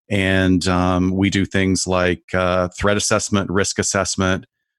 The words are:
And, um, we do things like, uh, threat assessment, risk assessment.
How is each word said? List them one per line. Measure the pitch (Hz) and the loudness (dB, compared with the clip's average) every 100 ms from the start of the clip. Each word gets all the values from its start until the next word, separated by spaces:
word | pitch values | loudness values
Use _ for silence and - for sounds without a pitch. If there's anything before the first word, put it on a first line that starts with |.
| _ | _
And, | 104 95 95 92 90 95 | -2 2 2 2 2 2
um, | 90 90 90 92 | 0 0 0 0
we | 92 98 | 0 0
do | 98 90 | 0 -2
things | 98 95 92 92 | 0 0 0 0
like, | 92 90 85 - | 0 2 -2 -4
uh, | 92 90 92 90 - | -2 0 0 -2 -2
threat | 101 104 | 0 0
assessment, | - 107 - 101 90 | 0 -2 0 -2 0
risk | 92 95 - | -2 -2 -2
assessment. | 98 101 92 - 92 92 - _ _ | -2 -2 -2 0 0 -2 -6 _ _